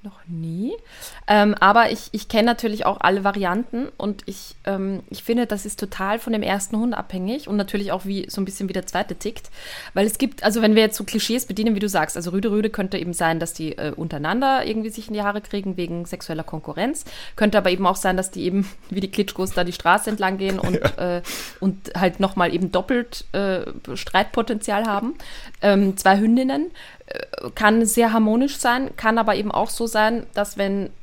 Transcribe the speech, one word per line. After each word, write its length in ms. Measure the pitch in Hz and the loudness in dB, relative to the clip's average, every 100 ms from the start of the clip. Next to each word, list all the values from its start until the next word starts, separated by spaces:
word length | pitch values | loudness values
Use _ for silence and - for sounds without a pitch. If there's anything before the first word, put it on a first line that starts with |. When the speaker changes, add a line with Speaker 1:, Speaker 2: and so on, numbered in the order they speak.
Speaker 1:
noch 160 | 208 - - | -16 -18 -10
nie. 460 | 170 160 165 233 440 - - - - - | -8 -6 -4 -4 -6 -12 -18 -16 -12 2
Ähm, 300 | 208 208 202 | 6 6 6
aber 320 | 190 220 233 | 6 8 6
ich, 200 | 220 - | 2 -6
ich 160 | 214 - | -10 0
kenn 160 | 226 | 2
natürlich 420 | 226 233 233 214 - | 4 2 -2 0 0
auch 120 | 202 | 4
alle 240 | - 196 | 4 4
Varianten 640 | 196 196 185 190 247 233 269 - | 2 0 0 0 -2 -4 -6 -4
und 260 | 208 208 - | -6 -6 -10
ich, 280 | 196 - - | -14 -14 -10
ähm, 380 | - 196 190 190 - | -4 -2 -2 -6 -8
ich 140 | - | -12
finde, 220 | - 233 240 | -2 0 0
das 200 | 208 208 | -2 -6
ist 140 | - | -8
total 400 | 196 - 190 226 | -8 -4 -2 -2
von 120 | 240 | -2
dem 120 | 220 | -2
ersten 320 | - 196 - 214 | 0 -2 -2 0
Hund 160 | 240 | 0
abhängig 540 | 226 - 185 185 262 - | -2 -6 -4 -4 -4 -2
und 80 | 208 | -2
natürlich 340 | 196 202 202 | 0 -2 -2
auch, 160 | 185 196 | -4 -2
wie, 240 | 196 - | -6 -4
so 100 | - | -4
ein 40 | |
bisschen 240 | 190 190 196 | -6 -4 -4
wie 40 | |
der 140 | 190 185 | -4 -4
zweite 300 | 180 - 175 | -4 -4 -4
tickt. 340 | 202 - - - - - - | -6 -8 -14 -14 -14 -14 -6
Weil 120 | - 208 | 2 2
es 100 | 214 | 2
gibt, 260 | 277 - | -2 2
also 180 | - 220 | 0 4
wenn 140 | 214 214 | 6 6
wir 60 | |
jetzt 140 | 214 214 | 6 2
so 60 | |
Klischees 440 | 202 220 - 240 - | -4 -4 0 -2 -2
bedienen, 280 | 202 220 | -2 0
wie 60 | 202 | 2
du 80 | 208 | 2
sagst, 280 | 190 156 - | 0 0 -2
also 140 | 170 | -2
Rüde 220 | 185 214 | 0 0
Rüde 180 | 208 214 | 2 0
könnte 260 | 214 190 190 | -2 -4 -2
eben 160 | 170 | -4
sein, 280 | 170 165 165 | 0 0 0
dass 140 | 165 | -2
die, 220 | - 156 - | -6 -8 -4
äh, 140 | 151 - | -6 -4
untereinander 680 | 165 147 151 214 269 269 | -6 -4 -2 0 2 2
irgendwie 260 | - 220 220 | 0 -4 -4
sich 180 | 214 214 | -8 -8
in 60 | |
die 80 | 208 | -4
Haare 160 | 202 208 | -2 -4
kriegen 360 | 208 202 196 190 | -6 -6 -4 -4
wegen 280 | 175 170 170 | -4 -6 -8
sexueller 380 | 175 - 160 | -10 -8 -8
Konkurrenz. 600 | 160 156 - 147 226 330 - - - | -6 -10 -8 -4 -4 -4 -10 -14 -12
Könnte 240 | - 214 208 | 0 4 4
aber 140 | 190 | 4
eben 120 | 180 | 2
auch 120 | 190 190 | 2 2
sein, 200 | 190 185 | 2 0
dass 140 | 185 | -2
die 140 | - | -4
eben 240 | 180 196 196 - | -2 0 -2 -6
<laughs> 100 | - | -8
wie 100 | 190 | -4
die 100 | 196 | -2
Klitschkos 400 | - 202 - 185 | 0 -2 -2 -2
da 140 | - | 0
die 80 | 175 | 0
Straße 360 | 175 170 175 196 | 0 4 4 2
entlang 280 | 214 190 190 | 0 0 0
gehen 220 | 196 196 | -2 0
und, 160 | 180 180 | 0 2
Speaker 2:
<laughs> 200 | - - | 0 0
Ja. 200 | 180 175 | -2 -2
Speaker 1:
äh, 60 | - - - - | -6 -10 -10 -2
und 320 | 190 190 - - | -2 0 -6 0
halt 240 | 185 180 | 0 2
nochmal 340 | 190 190 175 | -2 2 0
eben 160 | 170 180 | 2 0
doppelt, 540 | 180 185 240 240 - - | 0 2 0 0 -8 -6
äh, 300 | 190 196 185 - - - 123 | -2 0 -2 -4 -10 -10 -10
Streitpotenzial 880 | - 190 185 - 226 214 - 208 220 | 0 0 2 0 -2 -2 0 -2 0
haben. 280 | 202 233 320 - - - - | -2 -4 -8 -12 -14 -14 0
Ähm, 360 | 208 196 196 190 | 4 6 4 4
zwei 220 | 190 196 | 4 6
Hündinnen, 500 | 220 240 262 277 330 - - - - | 6 4 4 0 -2 -8 -20 -20 -14
äh, 440 | - - - - | -12 -10 -10 -10
kann 300 | - 214 220 226 | 2 4 6 4
sehr 260 | 240 233 | 4 4
harmonisch 460 | 226 214 226 277 - | 6 4 4 2 2
sein, 320 | 254 240 269 - | 0 0 -2 -2
kann 200 | 226 226 | 2 2
aber 160 | 220 | 2
eben 160 | 196 214 | 2 2
auch 200 | - - | 0 0
so 160 | - 233 | 0 0
sein, 400 | 220 214 233 - | 2 2 2 -4
dass 240 | - 202 - | -4 -4 -2
wenn 320 | 196 196 190 - | 0 0 -2 -8